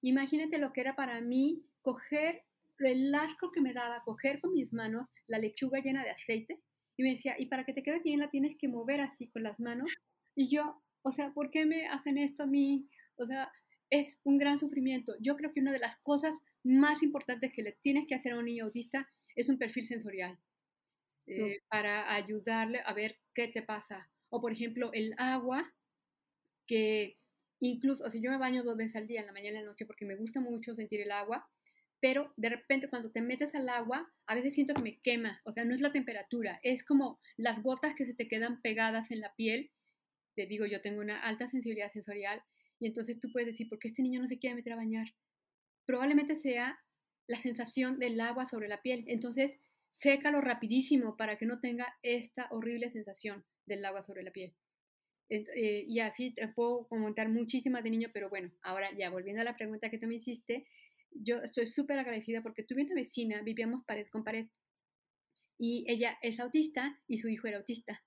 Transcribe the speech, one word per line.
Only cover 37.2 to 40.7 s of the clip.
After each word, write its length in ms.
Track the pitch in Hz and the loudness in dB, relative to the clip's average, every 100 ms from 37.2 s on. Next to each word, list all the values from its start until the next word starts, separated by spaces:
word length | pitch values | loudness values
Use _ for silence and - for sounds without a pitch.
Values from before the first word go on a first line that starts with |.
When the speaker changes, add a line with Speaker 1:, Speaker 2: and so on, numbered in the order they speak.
| - - | -18 -2
Speaker 1:
las 240 | 226 220 | 0 2
gotas 320 | 226 262 302 294 | 0 0 -2 0
que 100 | 254 | -4
se 80 | |
te 140 | 240 226 | -2 -2
quedan 340 | 220 233 240 | 0 0 -2
pegadas 500 | 233 220 226 220 220 | -2 2 2 2 -2
en 80 | 226 | -6
la 140 | 214 - | -8 -2
piel. 360 | 226 233 285 _ _ _ _ _ _ - | 0 0 -4 _ _ _ _ _ _ -6
Te 120 | 190 | -6
digo, 180 | 208 | -2
yo 140 | 208 | -2